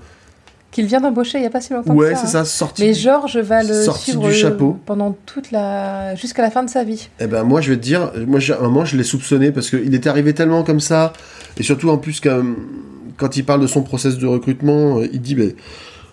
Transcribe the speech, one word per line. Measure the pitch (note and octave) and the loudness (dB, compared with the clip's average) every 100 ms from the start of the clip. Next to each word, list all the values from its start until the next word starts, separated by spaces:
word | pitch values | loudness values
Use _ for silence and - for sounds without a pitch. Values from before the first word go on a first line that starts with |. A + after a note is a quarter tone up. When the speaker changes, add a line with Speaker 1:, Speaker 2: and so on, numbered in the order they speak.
| - - _ _ - _ _ | -12 -20 _ _ -20 _ _
Speaker 1:
Qu'il | - G#3 | -4 0
vient | B3+ | 2
d'embaucher | C4+ A#3+ A#3+ C#4+ | 2 0 -2 -2
il | |
y | A#3 | -2
a | |
pas | B3 | -4
si | B3 | -6
longtemps | B3+ D#3+ | -6 2
Speaker 2:
Ouais, | D3 D#3 | 4 4
Speaker 1:
que | E3+ | 2
ça, | - | 0
Speaker 2:
c'est | E3 | 0
Speaker 1:
hein. | D#3 | -2
Speaker 2:
ça, | |
sorti | - D#3 - | -2 -4 0
Speaker 1:
Mais | G#3+ | 2
Speaker 2:
du, | G3+ | 2
Speaker 1:
George | A3+ C#4+ C#4 A#3 | 4 2 2 -4
va | G3+ A3 | 0 0
le | G#3+ G#3+ | 2 2
Speaker 2:
sorti | G#3+ - - | 0 0 -4
Speaker 1:
suivre, | B3+ | 0
Speaker 2:
du | G#3 | 2
Speaker 1:
euh, | |
Speaker 2:
chapeau. | G#3 G#3 G#3 C#3 F#3 - | 4 2 2 0 0 -4
Speaker 1:
pendant | G3+ G3+ G3 - | -2 -2 -4 -10
toute | - C4+ | -14 -6
la, | A3 G3+ G3+ G3 G3 F#3+ F#3+ | -4 -2 -4 -6 -6 -8 -8
jusqu'à | B3 - | -8 -2
la | A3+ | 0
fin | A#3+ | 0
de | B3 | -2
sa | C4 | -2
vie. | A3 A3 - - | -4 -6 -10 -8
Speaker 2:
Eh | A2+ | -2
ben, | A2+ | 0
moi, | A#2 D3 | 2 2
je | C#3 | 2
vais | B2 | 0
te | |
dire, | A#2+ F3 F3+ A2+ A#2 | 0 0 -2 -4 0
moi, | C#3 | 0
j'ai, | - | 2
à | B2+ | 0
un | |
moment, | B2 C3 E3 | 2 2 2
je | C3+ | 0
l'ai | |
soupçonné | A#2+ C#3 - C#3 C#3+ | 0 -2 0 2 2
parce | C#3 - | 0 -2
qu'il | C3 B2 B2+ | -2 0 0
était | D3+ | 2
arrivé | C#3+ D3 D3 | 2 2 2
tellement | D#3+ E3 | 2 2
comme | D#3+ D3+ | 2 0
ça, | D3 D#3+ D#3+ - - - - - | 2 2 0 -4 -20 -20 -16 -6
et | |
surtout, | A2+ C3+ E3 | -2 0 2
en | D3+ | 0
plus, | D#3 D3+ | -2 -2
quand, | C#3+ B2+ B2 A#2 - - C#3 C3+ A#2+ - | 0 2 0 -4 -8 -14 -16 -18 -14 -4
quand | C3+ C3+ | -4 -2
il | C3+ | 2
parle | C#3+ | 2
de | C3+ | 2
son | C#3+ | 0
process | C3+ B2+ C3+ B2+ | -2 -2 -2 0
de | B2+ | 0
recrutement, | B2 B2 C3 C#3+ D3 D3 B2 | 0 -2 0 2 2 2 2
euh, | A#2 | -2
il | C3+ | -4
dit, | B2 C#3 | -4 0
mais, | G#2 - - - - - - | 0 -2 -18 -20 -20 -20 -20